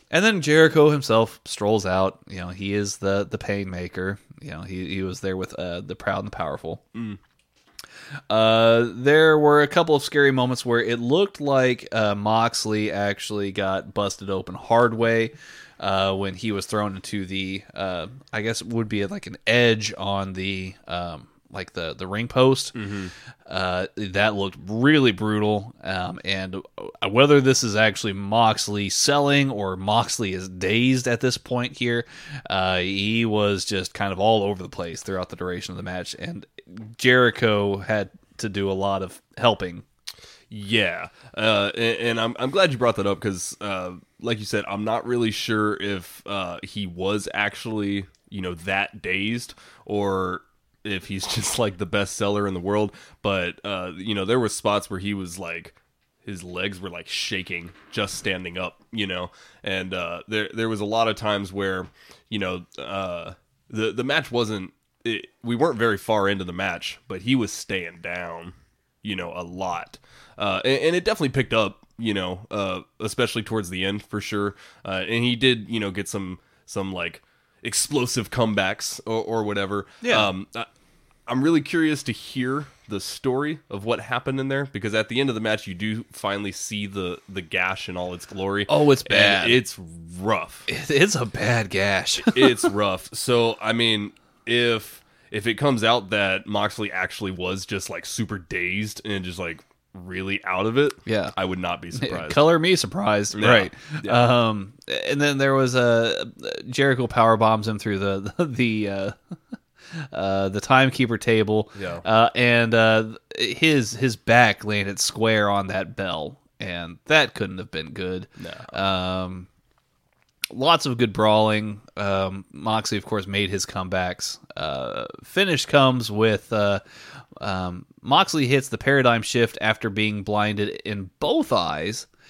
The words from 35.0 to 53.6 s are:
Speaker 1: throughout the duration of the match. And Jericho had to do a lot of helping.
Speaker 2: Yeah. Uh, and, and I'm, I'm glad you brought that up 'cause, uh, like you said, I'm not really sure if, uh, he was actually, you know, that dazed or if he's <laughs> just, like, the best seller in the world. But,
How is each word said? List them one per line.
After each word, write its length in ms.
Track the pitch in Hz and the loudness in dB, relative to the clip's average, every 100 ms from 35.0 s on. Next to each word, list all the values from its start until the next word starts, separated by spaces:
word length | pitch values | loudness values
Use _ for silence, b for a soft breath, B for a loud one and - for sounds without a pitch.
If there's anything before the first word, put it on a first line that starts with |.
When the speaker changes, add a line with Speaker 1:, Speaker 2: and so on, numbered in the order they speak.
Speaker 1:
throughout 280 | - 95 90 | -6 -6 -6
the 60 | 90 | -6
duration 360 | 90 90 - | -6 -6 -8
of 60 | 87 | -10
the 60 | |
match. 320 | 92 92 85 - | -8 -8 -8 -10
And 260 | - 98 - - - 98 110 113 | -10 -12 -16 -20 -20 -18 -16 0
Jericho 800 | 127 127 120 - 117 104 101 98 | 6 6 6 4 2 2 2 -2
had 340 | 95 107 98 - _ - | -2 -2 -4 -10 _ -10
to 100 | 113 | -6
do 220 | 98 98 | -2 -2
a 20 | |
lot 280 | 95 98 98 | 0 -2 -2
of 180 | 90 - _ - | -4 -12 _ 0
helping. 480 | 120 104 90 87 - _ - - b b b | 2 2 -2 -10 -20 _ -18 -16 b b b
Speaker 2:
Yeah. 600 | 107 101 113 92 85 85 b b - | -14 0 2 2 -2 -10 b b -2
Uh, 360 | 110 104 101 - | 2 2 0 0
and, 220 | 117 - | -2 0
and 220 | 117 117 | -2 0
I'm, 140 | 113 120 | -2 -2
I'm 100 | 127 | -2
glad 220 | 180 180 | 2 2
you 60 | 127 | 2
brought 200 | 120 107 | 2 2
that 100 | 98 | 0
up 120 | 95 | 0
'cause, 380 | 107 92 - - | -2 -4 -8 -10
uh, 300 | 104 95 90 90 _ _ | -6 -6 -8 -12 _ _
like 180 | 110 110 | -4 -4
you 60 | 107 | -2
said, 180 | 107 - | -4 -2
I'm 160 | 101 107 | -4 -2
not 200 | 117 117 | -2 0
really 260 | 123 113 | 0 0
sure 440 | 104 - 110 107 104 | -2 -2 0 0 -2
if, 400 | 104 98 85 - - | -4 -6 -8 -16 -8
uh, 340 | 98 90 87 | -6 -6 -8
he 220 | - 104 95 | -10 -8 -8
was 400 | 85 95 104 90 | -4 -2 -2 -2
actually, 720 | - 104 - 117 110 101 101 95 _ _ | -4 -4 -4 -6 -4 -2 -4 -6 _ _
you 100 | 101 | -8
know, 120 | 92 | -8
that 480 | 85 90 95 101 107 | -6 -4 -2 -2 -6
dazed 520 | - 95 104 120 - - b b - | -4 -2 -2 -4 -8 -18 b b -6
or 560 | 104 98 95 92 90 _ _ _ _ | -2 0 0 -2 -6 _ _ _ _
if 240 | 104 95 - | -8 -6 -6
he's 180 | 98 - | -8 -4
<laughs> 80 | - | -4
just, 220 | 101 - | -2 0
like, 180 | 110 90 | 0 -2
the 80 | 95 | -2
best 300 | 104 98 - | -2 -2 -2
seller 300 | 101 104 101 | 0 0 -2
in 60 | |
the 60 | 92 | -2
world. 320 | 90 104 104 - B B | 0 0 0 -4 B B
But, 380 | 107 95 90 - | -2 -2 -2 -6